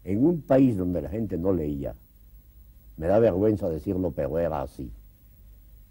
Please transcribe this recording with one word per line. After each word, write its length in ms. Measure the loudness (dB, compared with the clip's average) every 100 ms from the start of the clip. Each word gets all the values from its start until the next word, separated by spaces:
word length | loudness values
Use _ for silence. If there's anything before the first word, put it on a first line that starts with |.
En 200 | -6 2
un 200 | 2 2
país 340 | 2 4 6 2
donde 240 | -2 -2
la 80 | -4
gente 260 | -6 -4 -4
no 160 | 0
leía, 440 | 0 -2 -4 -8 -10 -20 -20 -20 -20 -20 -20 -20 -20 -20 -8
me 120 | 2
da 100 | 4
vergüenza 520 | 4 4 0 0 -2
decirlo, 420 | -4 -4 -2 -2
pero 260 | -2 -4 -2
era 240 | -2 -4
así, 300 | -8 -10 -14 -14 -20 _ -20 -20 -20 -20 -20 -20 -20